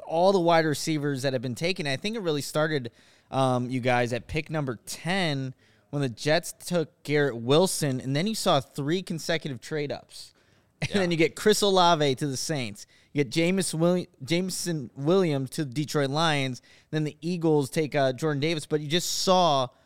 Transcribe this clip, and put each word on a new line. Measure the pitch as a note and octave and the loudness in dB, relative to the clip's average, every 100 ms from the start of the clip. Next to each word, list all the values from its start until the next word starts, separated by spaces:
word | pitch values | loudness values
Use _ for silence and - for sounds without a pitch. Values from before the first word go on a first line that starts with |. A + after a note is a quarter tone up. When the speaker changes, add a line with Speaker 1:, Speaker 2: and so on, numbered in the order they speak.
Speaker 1:
all | - D#3+ F#3 | -2 2 4
the | G3 | 4
wide | E3+ E3 | 6 4
receivers | D#3 C#3 - D3+ D3 C3+ | 4 0 -2 -2 -2 -2
that | C3+ | -2
have | C3 | -2
been | C3 | -4
taken. | A2+ E3+ F#3+ D3 | -4 -4 -2 -4
I | C3 | -4
think | G#3 | -4
it | A3+ | -4
really | F3 D3 | -2 -2
started, | - D3+ D#3 D3 A#2 _ _ _ - | -2 0 0 0 -4 _ _ _ -6
um, | C3 C3 B2 B2 | 0 2 2 0
you | B2+ | -2
guys, | B2 B2 A#2+ | 2 2 0
at | A#2+ - | -4 -6
pick | - - | -8 -4
number | D#3 C3+ A2+ | -4 -4 -6
ten | - - D#3+ G3 E3+ C#3 C3 - _ _ - | -10 -10 -4 -2 0 -2 -6 -10 _ _ -8
when | D3 | -4
the | C3+ | -4
Jets | G#2+ D3 E3 - | -2 0 0 0
took | - - F3 D#3 _ | -12 -4 -2 -2 _
Garrett | - D3 C#3+ A#2 | -2 0 2 -2
Wilson, | A#2 D3+ F#3 - D3 B2+ | 4 4 4 2 -2 -2
and | C3 | -2
then | C#3+ G#3 | -2 -2
you | |
saw | G#3+ G3 D3 | -2 2 2
three | - - C#3+ F#3 | 0 -6 -2 -2
consecutive | F#3 E3 - D#3+ D3+ A#2+ | -4 -8 -4 -4 -4 -10
trade-ups. | - D#3 C#3+ A2 - - - _ _ _ _ - | -8 -6 -6 -8 -12 -20 -20 _ _ _ _ -8
And | - | -2
Speaker 2:
Yeah. | G3 | 0
Speaker 1:
then | F3 | 0
you | D#3+ | 2
get | D#3+ | 2
Chris | - G#3+ G3+ | 2 2 4
Olave | G3+ F#3 E3+ D#3+ C#3+ | 4 4 4 4 2
to | B2+ D3 | 0 -4
the | B2+ | -4
Saints. | - D3 A2+ G2 - _ _ | -4 -4 -6 -10 -20 _ _
You | C#3+ | -2
get | C3 | 0
Jameis | D3+ E3+ F#3+ D#3 | 2 2 2 0
Willi-, | D#3 E3+ F3+ - - | 2 2 2 -4 -12
Jameson | B2 E3+ F#3+ - F3 D#3 A#2 | -2 -2 -2 -4 -4 -4 -6
Williams | - C#3+ F#3+ E3+ C#3 C3 | -4 2 4 4 0 -4
to | - | -6
the | C#3+ | -6
Detroit | B2 C#3+ D3+ C3+ | -4 -2 -2 0
Lions. | D3 E3 D3 C3+ B2 _ - - | 0 0 0 -2 -6 _ -20 -6
Then | D#3 | -2
the | D3+ - | -2 -4
Eagles | E3 F3+ D#3+ D3+ C3 | -6 0 2 4 2
take, | E3 D3 | -2 -2
uh, | D3 C3+ | 0 0
Jordan | B2 D#3 C#3 | 0 -2 0
Davis. | D#3+ D#3+ - | -2 -2 -2
But | D#3 | -4
you | D3+ | 0
just | E3+ - - | -2 -2 -2
saw | F#3+ F#3 E3+ C#3 B2 _ | 4 4 6 2 0 _